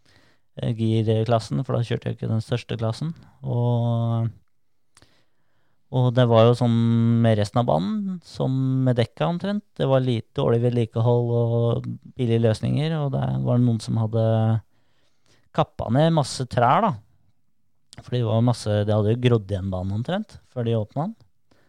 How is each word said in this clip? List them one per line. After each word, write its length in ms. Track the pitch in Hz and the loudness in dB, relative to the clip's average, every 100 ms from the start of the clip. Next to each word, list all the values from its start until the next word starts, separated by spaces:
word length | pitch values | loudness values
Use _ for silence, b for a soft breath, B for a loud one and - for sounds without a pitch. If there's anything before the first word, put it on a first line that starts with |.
| b b b b b - | b b b b b -8
Eh, 160 | 131 | -6
girklassen, 880 | 113 113 113 110 110 110 113 - 143 | -2 0 0 2 0 2 0 0 -4
for 120 | 131 120 | -2 -4
da 80 | 117 | -2
kjørte 220 | 120 123 | -4 -6
jeg 60 | 117 | -6
ikke 80 | 117 | -4
den 160 | 110 | -4
største 320 | - 120 - 110 | -4 -6 -6 -6
klassen. 360 | 113 110 156 - B B 131 | -4 -4 -8 -10 B B -6
Og, 800 | 120 120 120 120 117 117 117 113 - _ _ _ _ _ _ b b b b b b b b - | -2 0 0 0 -2 -2 -2 -4 -8 _ _ _ _ _ _ b b b b b b b b -6
og 160 | 131 123 | 0 2
det 120 | 120 120 | 4 6
var 220 | 113 113 | 8 6
jo 80 | 120 | 6
sånn 160 | 120 117 117 117 117 117 | 2 2 4 2 4 4
med 160 | 117 107 | 4 2
resten 220 | 104 123 | 0 0
av 60 | 123 | 0
banen, 480 | 151 196 214 196 180 - | 0 0 -4 -6 -8 -12
som 240 | - 135 131 131 131 | -6 -2 -2 0 0
med 160 | 127 120 | 0 0
dekka 300 | 113 - 156 | -2 -2 -4
omtrent. 320 | 175 190 208 - - | -4 -4 -6 -8 -6
Det 80 | 139 | 0
var 160 | 131 | 0
litt 240 | 127 113 - | 0 -2 -4
dårlig 240 | - 143 117 | -4 0 2
vedlikehold 680 | 120 120 113 117 120 120 120 | 0 0 -2 0 0 2 0
og 560 | 117 117 117 117 123 123 120 - - | 0 0 0 0 -2 -6 -12 -12 -6
billige 240 | 120 113 | 0 2
løsninger, 540 | 113 104 123 127 156 160 | 2 0 -2 -2 -2 -2
og 140 | 143 | -4
der 240 | 135 131 131 | -4 -4 -2
var 180 | 131 123 | 0 2
det 80 | |
noen 140 | 123 113 | 2 0
som 200 | - 113 | -2 -2
hadde 220 | 110 113 110 110 110 110 - _ _ _ _ _ _ _ _ | -2 0 0 2 2 0 -4 _ _ _ _ _ _ _ _
kappa 320 | - - - - | -4 -4 -4 -2
ned 160 | 127 165 | 2 2
masse 300 | 165 123 - 127 | 2 -2 -4 -6
trær 320 | - 120 160 | 0 2 4
da. 80 | 214 113 - _ _ _ _ _ _ _ _ - | 2 -4 -10 _ _ _ _ _ _ _ _ -20
For 80 | - 123 | -8 -4
det 60 | 113 | 0
var 160 | 113 | 2
masse, 240 | 123 117 107 104 | 2 0 -2 0
det 100 | 104 | 2
hadde 200 | 107 104 | 2 2
jo 80 | 120 123 | 2 2
grodd 180 | 117 98 | 2 0
igjen 160 | 98 95 | -6 -4
banen 240 | 92 95 | -6 -4
omtrent, 460 | 104 127 190 214 - _ | -6 -4 -6 -6 -14 _
før 160 | 123 117 | -8 -2
de 80 | |
åpna 320 | 113 101 131 180 | -2 -4 -6 -8
den. 80 | 226 _ _ _ _ | -10 _ _ _ _